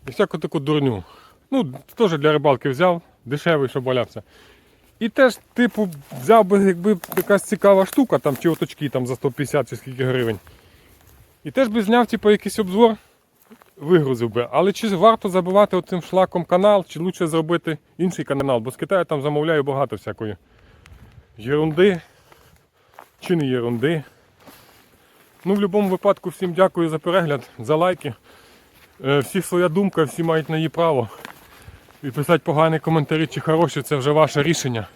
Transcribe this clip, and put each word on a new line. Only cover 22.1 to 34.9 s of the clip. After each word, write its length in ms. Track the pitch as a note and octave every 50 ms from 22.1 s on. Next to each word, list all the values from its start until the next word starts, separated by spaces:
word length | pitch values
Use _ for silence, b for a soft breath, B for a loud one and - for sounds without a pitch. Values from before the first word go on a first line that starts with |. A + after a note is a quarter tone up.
| b b b b b b b b b b b _ _ _ _ _ _ - - _ _ _
чи 160 | - - F#3
не 100 | E3+ D3
єрунди. 560 | C3+ B2+ B2+ A#2 A#2+ A#2+ A#2 A2 D3 E3+ D#3+ C3+ - _ _ _ _ _ b b b b b b b b b b b b b b b b b b b b _ -
Ну, 80 | F3 G3
в 40 |
будь-якому 320 | G#3 G3+ G3+ F3 G#3 G#3 F#3+
випадку, 420 | F#3 F3+ - G3+ G3 - - F#3
всім 220 | D3+ - F#3 F3+ E3+
дякую 360 | D#3 F#3+ F3+ - F#3 E3+ E3
за 100 | D#3 D#3
перегляд, 520 | - E3+ F3 F#3+ F3 D#3+ C#3+ C#3 - - - -
за 180 | A#2 G#2+ D3+
лайки. 380 | D#3 E3+ F#3 F#3 - - C#3+ A2+ _ b b b b b b b b b b b b b b b _ -
Е, 140 | C3+ C#3 D3
всіх 280 | - - - G3 E3
своя 220 | - - F3 F3+ F3+
думка, 360 | D#3 F#3 G3+ F#3+ - - D#3+
всі 180 | C3+ - - E3+
мають 260 | E3 D#3+ D#3+ D3+ -
на 80 | E3
її 120 | D#3+ D#3+ D#3+
право. 400 | - E3 E3+ E3 D#3 C3 A#2 G#2+ - - - - B B B B B B B B B B B B B _ -
І 80 | C#3
писати 320 | A#2+ D3 D3 - F3 D#3 -
погані 340 | - D#3 D3 D#3+ E3 D#3+ D#3
коментарі 480 | - - D#3+ D#3+ D3 - D#3+ D#3 D#3+
чи 140 | D3+ - D3
хороші, 420 | B2+ - D#3 D#3+ E3+ D3 - D3 C3+
це 140 | - D3+
вже 140 | C#3+ B2 C#3+
ваше 320 | D3 D3+ D#3 C#3 - D3+ C#3+
рішення. 440 | D#3 E3+ - - C3+ A#2+ A2+ G#2 -